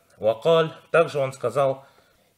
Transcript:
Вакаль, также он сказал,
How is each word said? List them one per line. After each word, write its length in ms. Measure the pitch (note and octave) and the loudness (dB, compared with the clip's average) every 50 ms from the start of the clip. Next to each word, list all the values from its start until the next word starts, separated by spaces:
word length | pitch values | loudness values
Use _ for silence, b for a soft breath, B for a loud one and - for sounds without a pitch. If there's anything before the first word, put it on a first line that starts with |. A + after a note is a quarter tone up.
| _ _ _ _ | _ _ _ _
Вакаль, 540 | - A2 A2+ - - D#3+ E3 E3 D#3+ D#3 - - - _ | -2 -2 -2 0 2 2 2 4 2 0 -4 -12 -10 _
также 260 | - D#3+ E3+ C#3+ C#3+ D3 | 2 2 2 2 0 -4
он 160 | C3+ C3 B2+ | -4 -4 -6
сказал, 540 | - - A#2+ A2 C#3+ C#3 C3+ C3+ C3+ b b b b b b b b b b b | -6 -6 -4 -2 0 0 0 -2 -4 b b b b b b b b b b b